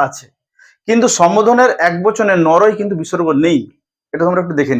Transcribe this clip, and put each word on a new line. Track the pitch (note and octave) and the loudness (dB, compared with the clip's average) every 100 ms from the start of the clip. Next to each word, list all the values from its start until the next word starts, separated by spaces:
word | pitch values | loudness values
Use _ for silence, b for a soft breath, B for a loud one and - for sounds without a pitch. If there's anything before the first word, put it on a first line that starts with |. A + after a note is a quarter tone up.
| C3+ | -2
আছে, | - A#2 _ _ _ b b - | -6 -20 _ _ _ b b -2
কিন্তু | A#3 A#3 - | 0 0 2
সম্বোধনের | E3+ G3+ A3 A#3+ B3+ - | 2 2 2 4 2 2
এক | E3+ F3 | -2 -2
বচনে | G3 G#3+ G#3 F#3 D#3+ | -2 0 0 2 2
নরই | E3+ G#3+ G#3 | 4 2 0
কিন্তু | G#3 F3+ | -4 -6
বিসর্গ | D#3 F3 E3 C#3+ | -6 -4 -2 0
নেই। | E3 D#3 G#2+ _ _ _ _ | 0 0 -4 _ _ _ _
এটা | D3 | -4
তোমরা | E3+ F3+ | -2 -2
একটু | F3 D3+ | -2 -4
দেখে | C#3 | -2